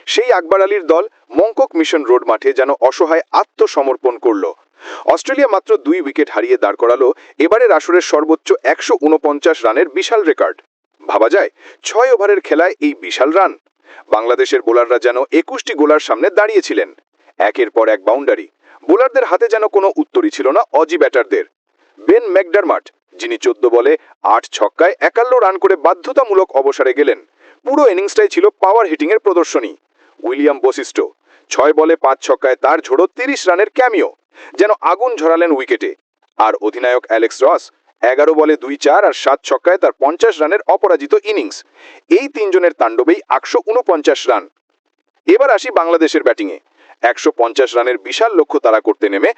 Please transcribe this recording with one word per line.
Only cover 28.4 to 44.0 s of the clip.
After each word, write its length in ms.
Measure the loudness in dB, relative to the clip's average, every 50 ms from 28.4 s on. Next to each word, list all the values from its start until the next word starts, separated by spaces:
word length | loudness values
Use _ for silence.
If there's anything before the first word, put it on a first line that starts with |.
| 2 2 2 _
পাওয়ার 240 | 0 2 2 2 2
হিটিংয়ের 380 | 0 -2 -4 -2 -2 -2 0 0
প্রদর্শনী। 460 | 0 0 0 0 0 -2 -4 -4 -6 -10 -16 _ _ _ _ _ _ _ _
উইলিয়াম 380 | -8 -6 -4 0 0 0 0 0
বশিষ্ঠ, 380 | 0 -2 -2 -2 -8 -6 -4 -4 -4 -4 -8 _ _ _ _ _ _ _
ছয় 240 | -2 0 2 2 2 2
বলে 140 | 2 2 2
পাঁচ 220 | 2 0 0 0 -2
ছক্কায় 380 | -2 -2 -2 0 0 -2 -2 0 0
তার 140 | 0 0 0 0
ঝোড়ো 180 | -2 0 0 0 0 _
তিরিশ 240 | -6 -6 -6 -6 -2 -2
রানের 240 | -2 0 0 -2 -2 0
ক্যামিও, 320 | 0 0 0 0 -2 -2 -4 -6 _ _ _ _ -20 -20 -14 -2
যেন 160 | -2 0 0 0 0
আগুন 300 | 0 -2 0 0 -2 -4 -4
ঝরালেন 340 | -2 0 0 2 2 2 0
উইকেটে। 380 | 0 -2 -2 -4 -4 -4 -4 -8 -10 -12 _ _ _ _ _ _ _ 0
আর 140 | 0 0 0 -2
অধিনায়ক 440 | -4 -6 -4 -2 -2 0 0 -2 -2
অ্যালেক্স 320 | -2 0 0 0 -2 0 0
রস, 200 | 2 2 2 0 -2 -10 _ _ _ _ _ _
এগারো 300 | -2 0 2 2 2 2 4
বলে 200 | 2 2 2 0
দুই 180 | -2 -4 -8 -10
চার 260 | -2 0 2 2 4 2
আর 100 | 2 0 -2
সাত 160 | -2 -2 -2 -2
ছক্কায় 380 | -2 -4 -4 0 2 0 2 2
তার 100 | 0 -2 0 _
পঞ্চাশ 340 | -2 -2 0 2 0 0 2 0
রানের 240 | -2 -2 -2 -2 0
অপরাজিত 480 | -2 0 0 2 0 0 0 0 -2 -2 -2 -2
ইনিংস। 320 | -2 -4 -4 -6 -6 -10 -16 -20 _ _ _ -20 -20 -20 -20 _ _
এই 160 | 0 0 0 -2
তিনজনের 460 | -6 -6 -4 -2 0 0 0 0 0 -2
তাণ্ডবেই 400 | -4 -2 -2 0 0 0 0 -2 -2 -4 -4
একশো 220 | -4 -4 -4 -4 -4 -2
ঊনপঞ্চাশ 540 | -2 -2 -2 0 0 -2 0